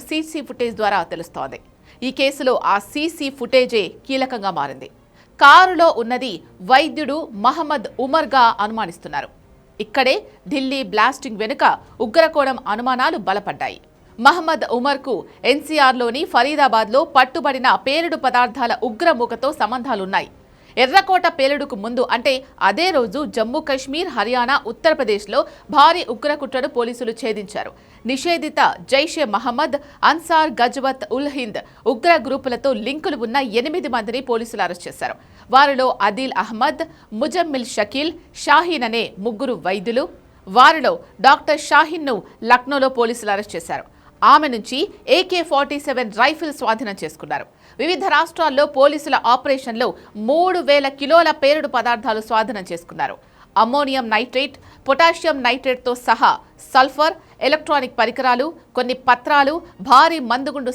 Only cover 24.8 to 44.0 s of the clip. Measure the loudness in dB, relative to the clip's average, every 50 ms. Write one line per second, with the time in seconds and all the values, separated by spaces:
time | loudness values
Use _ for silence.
24.8 | 2 2 2 2 2 0 -2 -2 -2 -2 0 0 -2 -2 -4 -18 -10 0 6 6
25.8 | 8 8 6 4 -2 -6 -6 -4 -4 -4 -4 -4 -6 -6 -6 -4 -4 -4 -2 -2
26.8 | -4 -4 -4 -6 -6 -8 -6 -6 -4 -6 -6 -6 -8 -10 -8 -10 -10 -10 -14 _
27.8 | _ _ -20 -10 -6 -4 -4 -2 0 -2 -2 -2 -2 -4 0 2 2 2 0 -2
28.8 | -4 0 2 2 2 0 -2 -4 -4 -2 -2 -4 -4 -4 -4 -2 -2 -2 -4 -6
29.8 | -8 -10 -10 -4 -2 -2 0 -2 -2 0 0 2 2 0 0 -2 -2 -2 -2 -2
30.8 | -4 -4 -4 -6 -6 -6 -6 -4 -4 -4 -6 -6 -8 -8 -8 -10 -12 -14 -16 _
31.8 | -4 -4 -2 0 2 2 2 2 0 -4 -6 -6 -4 -6 -6 -4 -2 -2 -2 -2
32.8 | -4 -6 -6 -6 -6 -6 -6 -4 -4 -4 -2 -2 -2 -2 -2 -2 -2 -2 -4 -6
33.8 | -6 -4 -4 -6 -6 -6 -6 -6 -4 -4 -4 -4 -4 -6 -6 -4 -4 -4 -6 -8
34.8 | -14 -16 -12 -8 -8 -8 -8 -10 -18 -20 -20 -20 -4 2 4 4 4 4 2 2
35.8 | 0 0 0 0 -2 -2 -2 -2 -6 -6 -4 -4 -6 -6 -4 -2 -2 -2 -2 -4
36.8 | -8 -10 -12 -20 _ -12 -8 -6 -4 -2 -2 -2 -2 -2 -4 -6 -8 -6 -4 -4
37.8 | -4 -4 -4 -4 -4 -4 -6 -10 -16 _ -18 -6 0 2 4 4 2 0 -2 -2
38.8 | -2 -2 -2 -2 -4 -4 -6 -8 -8 -6 -6 -4 -4 -4 -4 -4 -4 -4 -4 -4
39.8 | -4 -4 -2 -2 -4 -4 -8 -16 -20 _ _ _ -10 0 4 6 8 8 6 4
40.8 | 0 -2 -2 -4 -6 -16 -4 2 4 4 4 4 2 -2 -2 -2 0 2 4 4
41.8 | 4 2 0 -6 -4 -4 -4 -4 -6 -10 -16 -6 0 2 2 2 2 0 -2 0
42.8 | 0 0 0 0 -2 -2 -2 -4 -4 -4 -4 -4 -4 -8 -10 -12 -10 -8 -10 -10
43.8 | -10 -12 _ _